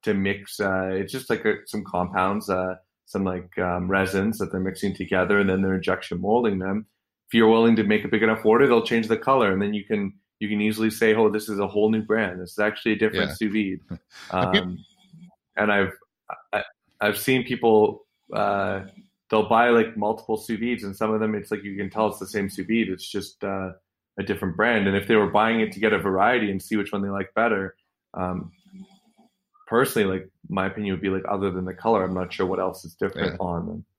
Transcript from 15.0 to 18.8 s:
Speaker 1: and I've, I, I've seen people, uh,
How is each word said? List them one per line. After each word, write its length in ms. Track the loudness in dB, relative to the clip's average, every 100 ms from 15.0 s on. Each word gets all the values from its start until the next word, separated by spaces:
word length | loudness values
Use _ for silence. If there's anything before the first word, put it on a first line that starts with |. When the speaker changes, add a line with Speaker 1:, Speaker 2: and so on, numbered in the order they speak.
| _ -20 -20 _ _ -2
Speaker 1:
and 160 | 2
I've, 220 | 2 0 -4 _ _ _ -16 _
I, 100 | -6 -6 _ _ _
I've 160 | -2 0
seen 260 | 0 0
people, 640 | 0 0 4 6 4 0 _ _ _
uh, 500 | -2 0 0 -2 -4